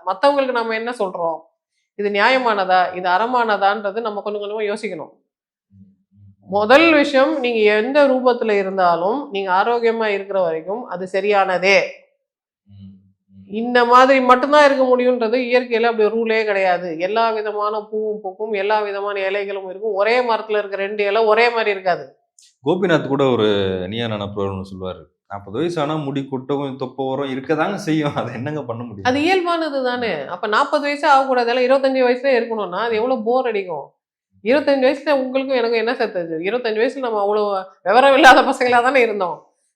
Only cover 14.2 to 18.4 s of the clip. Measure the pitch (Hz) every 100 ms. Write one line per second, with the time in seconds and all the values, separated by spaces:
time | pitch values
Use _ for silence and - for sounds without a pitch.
14.2 | 247 247 277 302 285 269 254 247 247 247
15.2 | 220 254 240 247 247 226 233 220 208 226
16.2 | 226 220 214 196 185 175 180 165 185 220
17.2 | 226 220 214 208 208 214 208 220 214 208
18.2 | 196 190